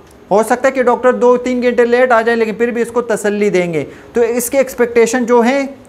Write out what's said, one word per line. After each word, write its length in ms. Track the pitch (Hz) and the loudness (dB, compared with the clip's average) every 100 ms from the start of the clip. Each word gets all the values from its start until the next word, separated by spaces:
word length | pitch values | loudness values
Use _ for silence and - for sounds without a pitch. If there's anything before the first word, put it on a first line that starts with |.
| - - - | -20 -18 -2
हो 120 | 202 | 0
सकता 240 | 214 240 262 | 0 0 0
है 40 | |
कि 120 | 262 | 0
doctor 280 | 240 233 254 | 0 0 0
दो 260 | 214 240 247 | 2 2 2
तीन 240 | 247 247 | 0 -2
घंटे 240 | 247 233 240 | -2 0 2
late 260 | 240 254 | 2 2
आ 100 | 226 | 2
जाए, 140 | 226 233 | 2 0
लेकिन 200 | 220 214 | 0 -2
फिर 160 | 233 | -2
भी 100 | 226 | -2
इसको 200 | 226 240 | -4 -4
तसल्ली 480 | 233 202 208 208 208 | -2 -2 -2 0 0
देंगे। 340 | 180 175 156 | 0 -2 -4
तो 400 | 135 - - 233 | -6 -12 -6 -2
इसके 340 | 226 240 240 277 | 0 -2 -2 -2
expectation 680 | 262 - 233 233 226 254 233 | -2 -2 -2 2 2 0 0
जो 160 | 247 | 2
है, 340 | 233 277 269 - | 2 0 -4 -8